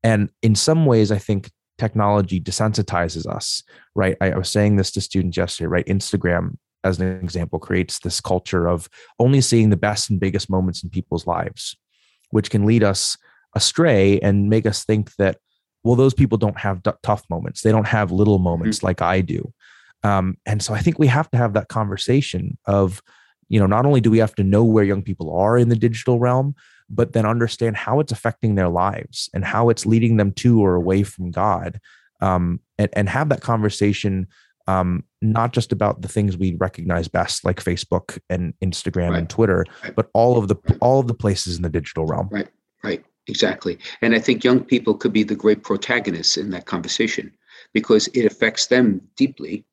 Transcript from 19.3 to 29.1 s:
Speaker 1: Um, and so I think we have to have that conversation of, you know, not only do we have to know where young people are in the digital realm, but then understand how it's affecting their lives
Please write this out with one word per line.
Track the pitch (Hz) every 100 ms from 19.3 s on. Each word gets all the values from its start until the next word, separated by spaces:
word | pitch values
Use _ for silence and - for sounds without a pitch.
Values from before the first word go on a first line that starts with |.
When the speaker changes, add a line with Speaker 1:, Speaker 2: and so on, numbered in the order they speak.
| - - _ _ _ _ _
Speaker 1:
Um, | 104 98 92 -
and | - 107
so | -
I | 110
think | 175 160
we | 143
have | 127 156
to | 120
have | 117
that | 104 95
conversation | 113 104 90 - 135 - 92 92 -
of, | - 101 95 98 _ _ _ _ _
you | 107
know, | 95
not | 107
only | 139 139
do | 113
we | 113
have | 110
to | -
know | 95 101
where | 117 110
young | 101 98
people | 92 92 78
are | 82 101 120
in | 117
the |
digital | 117 120 113 - 120
realm, | 123 127 139 139 _ _ _
but | 107 120
then | 113
understand | 110 117 117 - 117 107
how | - 135
it's | 151
affecting | 117 117 - 113
their | 101 90
lives | 87 95 - -